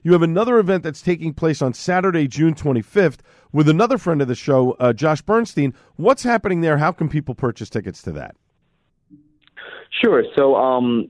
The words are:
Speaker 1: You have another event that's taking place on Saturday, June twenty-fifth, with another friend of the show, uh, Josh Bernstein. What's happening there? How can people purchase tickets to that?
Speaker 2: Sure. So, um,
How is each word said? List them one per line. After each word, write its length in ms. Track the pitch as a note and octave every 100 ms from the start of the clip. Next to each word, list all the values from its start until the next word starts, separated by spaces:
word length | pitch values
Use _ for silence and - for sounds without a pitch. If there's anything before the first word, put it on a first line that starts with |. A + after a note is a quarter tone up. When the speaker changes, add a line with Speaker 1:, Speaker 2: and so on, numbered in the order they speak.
Speaker 1:
You 80 | E3
have 80 | F3
another 380 | E3 E3+ A#3 A#3+
event 240 | F#3 F#3
that's 180 | E3 C#3
taking 320 | - F3 D#3+
place 280 | C#3+ E3 D3
on 120 | C3+
Saturday, 540 | - - F3+ F#3 E3+ C#3
June 260 | C#3 D#3+
twenty-fifth, 680 | D#3 D3 B2 G#2 G3+ F3 - _ _ _
with 160 | C#3+ D3+
another 300 | D#3 A3+ B3
friend 240 | F3+ D#3
of 60 | C3
the 80 | B2
show, 400 | - C3+ B2+ -
uh, 140 | B2
Josh 280 | A2+ D#3 D3+
Bernstein. 500 | - A3 A#3 - C#3 - _ -
What's 280 | E3+ C4+
happening 380 | B3 A3+ G#3 F3
there? 160 | E3 D3
How 140 | D#3
can 180 | F3+ D#3
people 240 | D#3 C#3+
purchase 360 | A#2+ B2 - A2
tickets 320 | A2+ F#2+ -
to 80 | -
that? 240 | D2 A1+ - _ _ _ _ _ _ _ - _ _ _ - - - - -
Speaker 2:
Sure. 200 | A#3 D3 A2 -
So, 200 | C#3 C3+
um, 500 | C3 B2+ B2 A#2 -